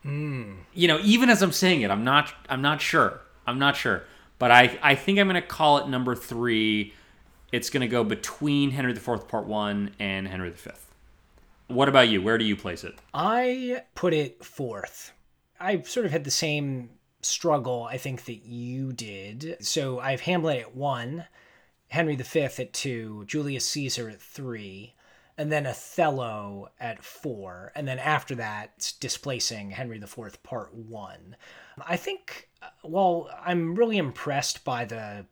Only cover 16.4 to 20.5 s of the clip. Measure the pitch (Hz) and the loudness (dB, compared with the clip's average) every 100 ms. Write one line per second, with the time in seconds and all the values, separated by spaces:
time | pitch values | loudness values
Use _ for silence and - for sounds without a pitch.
16.4 | 160 147 139 131 120 _ _ _ - - | 0 -2 -2 -6 -8 _ _ _ -6 -2
17.4 | 170 147 123 123 117 127 139 127 - 110 | 2 2 0 -4 -6 -8 -8 -10 -10 -14
18.4 | 110 120 120 131 135 123 110 98 98 113 | -12 -10 -8 -6 -6 -8 -10 -12 -12 -12
19.4 | 156 170 101 160 135 127 135 131 - 180 | -12 -8 -4 -2 -2 -4 -4 -4 0 0
20.4 | 160 | 0